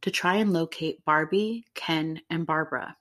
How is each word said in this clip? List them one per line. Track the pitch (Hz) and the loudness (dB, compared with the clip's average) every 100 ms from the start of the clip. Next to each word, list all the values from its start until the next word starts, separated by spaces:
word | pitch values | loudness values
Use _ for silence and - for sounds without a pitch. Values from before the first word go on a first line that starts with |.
to | - | -2
try | 185 180 190 | 0 2 4
and | 214 | 4
locate | 170 165 - 160 - | 2 0 -4 -6 -4
Barbie, | - 151 160 190 214 233 - - | 2 2 4 0 0 -4 -10 -12
Ken, | - 160 156 160 - | -2 0 0 -4 -6
and | 165 165 | -4 0
Barbara. | 156 156 127 - - | 0 0 -4 -6 -12